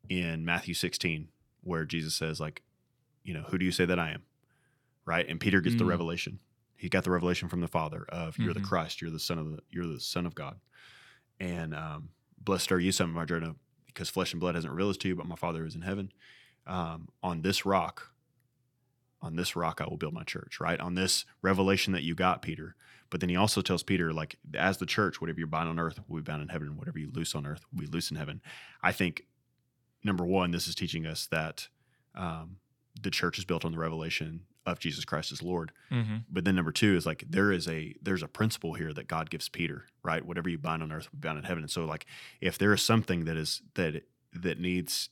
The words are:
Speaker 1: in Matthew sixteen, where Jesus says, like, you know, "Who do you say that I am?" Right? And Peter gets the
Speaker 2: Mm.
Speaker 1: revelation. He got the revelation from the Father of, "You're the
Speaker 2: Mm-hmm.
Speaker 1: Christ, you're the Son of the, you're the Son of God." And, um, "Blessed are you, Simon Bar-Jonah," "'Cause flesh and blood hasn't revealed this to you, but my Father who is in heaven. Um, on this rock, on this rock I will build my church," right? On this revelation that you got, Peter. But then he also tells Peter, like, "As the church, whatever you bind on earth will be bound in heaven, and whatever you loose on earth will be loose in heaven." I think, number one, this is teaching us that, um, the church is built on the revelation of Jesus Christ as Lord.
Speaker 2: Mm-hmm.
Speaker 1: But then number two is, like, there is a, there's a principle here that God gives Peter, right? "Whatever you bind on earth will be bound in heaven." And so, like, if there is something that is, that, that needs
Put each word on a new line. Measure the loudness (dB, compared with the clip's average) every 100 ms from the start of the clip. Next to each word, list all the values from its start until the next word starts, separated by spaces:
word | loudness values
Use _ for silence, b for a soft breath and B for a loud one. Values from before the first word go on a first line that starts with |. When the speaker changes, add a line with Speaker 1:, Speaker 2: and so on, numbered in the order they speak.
| 0
Speaker 1:
in | 0 0 0
Matthew | 0 0 0
sixteen, | -2 -2 0 -2 -2 -6 _ _ _
where | -4 -2
Jesus | 0 -2 -2
says, | -2 -2 -4
like, | -6 -8 _ _ _ _ _ _
you | -10
know, | -8 -4
"Who | 0
do |
you | 2
say | 4
that | 4 4
I | 0
am?" | -4 _ _ _ _ _ _ _ _
Right? | -2 0 0
And | 0
Peter | 4 6
gets | 6 4
the |
Speaker 2:
Mm. | 4
Speaker 1:
revelation. | 2 0 -2 -6 -10 _ _ _
He | _ 2
got | 2
the | 4
revelation | 2 4 0 0
from | -2
the | 0
Father | 0 -2 -6 -8
of, | -6 -6 0
"You're | 0
the | 0
Speaker 2:
Mm-hmm. | 0
Speaker 1:
Christ, | 0 0 -6
you're | -6
the | -4
Son | -2 -2
of | -4
the, | -8 _
you're | -6 -4
the | -4
Son | -4 -2 -2
of |
God." | -6 -10 -12 _ B B B B B B _
And, | -4 -4 -4
um, | -6 -6 -8 -12 _ _ _
"Blessed | 0 0 4
are | 4
you, | 4
Simon | 4 2
Bar-Jonah," | 0 -2 -2 -2 -8 _ _ -18
"'Cause | -8 -2
flesh | 0 0
and | 0
blood | 0
hasn't | 0 -2
revealed | 0 0
this | 0
to | -2
you, |
but | -2 -4
my |
Father | -4 -4 -4
who | -6
is |
in | -6
heaven. | -4 -4 -6 _ B B B B -6
Um, | -4 -4 -6 -12 _
on | -2 2
this | 2 4
rock, | 4 4 4 -6 -18 _ _ _ _ _ _ _ _ _ _ _
on | -4
this | 0 0
rock | 2 0 0
I | -4
will | -2
build | -4
my | -4
church," | -6 -8 -8 -2
right? | 0 0
On | 0
this | 2 4 2 0 b
revelation | 4 6 6 6 4
that | 2
you | 0
got, | 4 4 4
Peter. | -2 -6 -10 -14 B B B
But | -2
then | 2
he |
also | 6 6 4
tells | 2 0
Peter, | 2 2 2
like, | 0 -4 -10 -8
"As | 2 2 2
the |
church, | 0 2 2 0
whatever | -6 -4
you | -2
bind | 0 0
on | 0
earth | -2 -4 -8
will | -8
be |
bound | -6 -6
in | -6
heaven, | -6 -6
and | -8
whatever | -8 -8
you | -6
loose | -4 -4
on | -4
earth | -6 -10 _
will | -10
be | -4
loose | -4 -4
in | -6
heaven." | -6 -10 B B B B
I | 2
think, | 4 0 0 _ _ _ _ _ _ _ _
number | -2 0
one, | 2 2 2
this | 0 -2
is |
teaching | -4 -4 -4
us | -4 -6 -2
that, | -2 -2 -6 -14 _ _ _ _
um, | -8 -6 -6 -10 -16 _ _ _ -8
the | -4
church | 0 0 -2
is |
built | -2 0
on | 0
the | -2
revelation | -2 -2 -4 -4 -4 -8 -14 _
of | -4 -2
Jesus | -2 -4
Christ | -2 -2 -2
as | -6
Lord. | -2 -2 -4 _ B
Speaker 2:
Mm-hmm. | -2 0 -4 -2
Speaker 1:
But | 0
then | 4
number | 4 4
two | 4 6
is, | 6
like, | 4 -4 0
there | 4 6
is | 4 0
a, | -4 -6 -8
there's | -2 -2
a | -2
principle | 0 0 2 -6
here | -4 -4
that | -6 -4
God | -4 -2
gives | -6 -6
Peter, | -2 -2 -2 -12 _
right? | 0 0
"Whatever | 0 -2 -2
you | -2
bind | -2 -2
on | -2
earth | -6 -8
will | -8
be | -4
bound | -4
in |
heaven." | -4 -4
And | -2
so, | -2
like, | -2 -4 -8 B B B
if | -2 4
there | 6
is | 6
something | 6 6 4 0
that | 0 -2
is, | -2 -4 -6
that, | -2 0 -2 -10 _ _
that | -4 -2 0
needs | 0 0 0 -4 -4